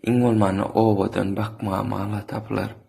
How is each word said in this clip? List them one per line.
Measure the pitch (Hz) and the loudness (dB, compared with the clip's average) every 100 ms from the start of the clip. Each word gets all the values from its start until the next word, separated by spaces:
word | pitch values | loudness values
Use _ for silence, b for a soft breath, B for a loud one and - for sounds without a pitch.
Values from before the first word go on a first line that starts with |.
| - | 2
Iň | 123 | 4
bolmanda | 123 113 101 95 | 4 4 2 2
obadan | - - 113 101 98 101 98 98 | 0 4 4 4 0 0 -2 -2
bakmagama | 107 - 104 95 101 101 | -6 -6 -4 -4 -4 -4
ala | 101 107 - | -4 -6 -6
tapylar. | 110 110 104 98 - | -10 -6 -6 -6 -10